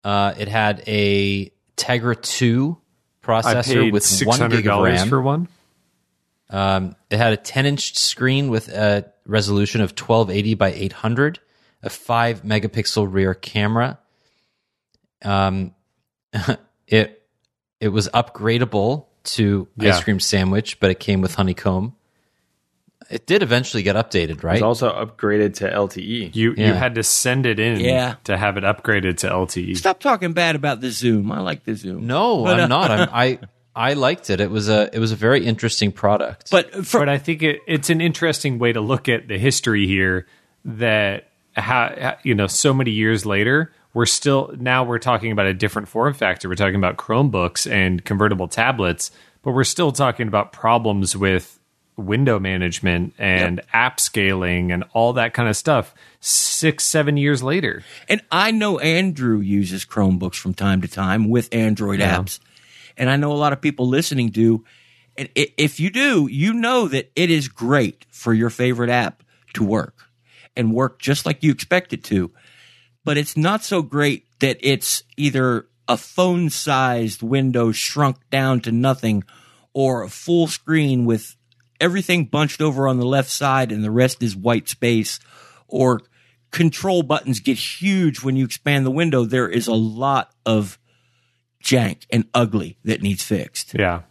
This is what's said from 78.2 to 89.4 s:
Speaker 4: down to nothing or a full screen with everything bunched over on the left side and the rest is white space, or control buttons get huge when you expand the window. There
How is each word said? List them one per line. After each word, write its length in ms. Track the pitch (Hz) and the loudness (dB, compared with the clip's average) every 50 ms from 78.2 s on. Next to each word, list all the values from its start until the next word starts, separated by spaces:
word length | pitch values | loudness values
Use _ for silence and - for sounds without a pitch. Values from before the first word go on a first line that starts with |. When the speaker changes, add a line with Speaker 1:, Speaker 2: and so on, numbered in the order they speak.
| _ _ | _ _
Speaker 4:
down 280 | - 135 135 135 131 123 | -2 -2 0 2 0 0
to 100 | 110 120 | 0 -2
nothing 520 | 113 117 123 135 131 - - 113 107 101 92 _ - - _ _ _ _ _ _ _ | -2 0 2 0 0 0 0 0 0 0 -2 _ -18 -20 _ _ _ _ _ _ _
or 280 | 139 135 131 127 117 104 | 0 0 0 0 -2 -6
a 60 | 98 | -10
full 380 | - - - 170 170 170 165 | -14 -14 -4 0 2 2 2
screen 580 | 160 - - _ - 160 160 151 139 131 123 120 | 0 -2 -10 _ 0 0 2 2 2 2 2 2
with 300 | 117 113 110 - - - _ _ _ _ _ _ _ _ _ | 2 0 0 -2 -10 -20 _ _ _ _ _ _ _ _ _
everything 460 | 156 175 180 196 180 - 180 175 151 | 0 0 0 -2 0 0 0 0 0
bunched 360 | 113 - 147 151 143 - - | 0 0 0 0 0 0 -2
over 260 | 156 156 135 135 135 | -2 -2 0 0 0
on 100 | 135 131 | 0 2
the 80 | 123 123 | 0 0
left 240 | 127 135 139 131 135 | 0 0 0 0 -2
side 420 | - - 143 139 131 135 131 113 | -4 -4 -2 0 2 0 0 -2
and 120 | 107 107 107 | -2 -4 -2
the 80 | 107 | 0
rest 320 | 107 120 127 127 - - 123 | 2 2 2 2 2 -2 -4
is 100 | 113 95 | -4 -4
white 340 | 98 92 117 117 110 - - | -2 0 0 0 0 -2 -6
space, 500 | - _ 123 120 117 113 107 - - - _ _ - - - - - _ _ | -8 _ 0 2 2 2 0 -2 -8 -12 _ _ -20 -20 -20 -20 -20 _ _
or 320 | _ - - 131 127 123 110 - _ _ _ _ _ _ _ _ _ | _ -2 2 2 2 2 0 -4 _ _ _ _ _ _ _ _ _
control 540 | - - 170 165 - - - 190 185 175 160 | -2 2 2 2 2 0 -2 0 0 0 2
buttons 380 | 127 147 151 - 131 127 107 | 0 -2 -2 0 -4 -6 -2
get 160 | - 139 131 | 0 -2 -2
huge 640 | 110 - - - - 175 202 196 190 180 156 131 - 127 | -2 -4 -10 -10 -4 -2 0 0 2 2 0 0 -2 -4
when 120 | 135 131 | -2 0
you 80 | 135 131 | 0 -2
expand 400 | 113 - - _ 147 143 139 135 | -2 -4 -6 _ 0 0 2 0
the 60 | 131 | 0
window. 340 | 131 151 170 165 139 127 120 | 0 0 0 2 2 2 0
There 240 | 110 123 127 | 2 0 0